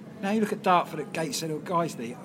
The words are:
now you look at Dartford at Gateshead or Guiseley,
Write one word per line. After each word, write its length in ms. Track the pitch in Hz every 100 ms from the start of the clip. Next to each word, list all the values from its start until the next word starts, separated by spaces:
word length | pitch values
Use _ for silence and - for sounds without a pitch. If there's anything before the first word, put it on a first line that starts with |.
| - -
now 100 | 196
you 100 | 220
look 120 | 208
at 100 | 214
Dartford 380 | 190 180 - 156
at 120 | 135
Gateshead 380 | 165 160 123 165
or 100 | 151
Guiseley, 560 | 147 175 165 - 117 120